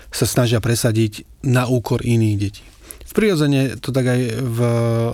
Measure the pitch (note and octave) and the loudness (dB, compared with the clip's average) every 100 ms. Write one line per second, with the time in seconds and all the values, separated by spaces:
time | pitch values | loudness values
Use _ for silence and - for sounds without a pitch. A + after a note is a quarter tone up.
0 | - - A#2 - A#2+ A#2 A2+ A#2 A#2+ A2 | -12 -4 -2 2 2 2 0 0 0 2
1 | A2 - - - C3 B2+ B2 B2 - B2 | 0 -2 -16 -8 -2 0 2 0 0 -2
2 | - A#2 A2 G2+ G2+ - - - - - | 0 2 2 0 -2 -6 -16 -20 -20 -20
3 | - - G#3+ E3+ D3 C#3 C3+ A2 - C3 | -8 0 2 2 2 2 0 -4 -4 -2
4 | B2+ B2 B2 A2 B2+ A#2 A#2+ A#2 A#2 A2+ | 0 0 0 -4 -4 0 0 2 0 0
5 | A2+ | -2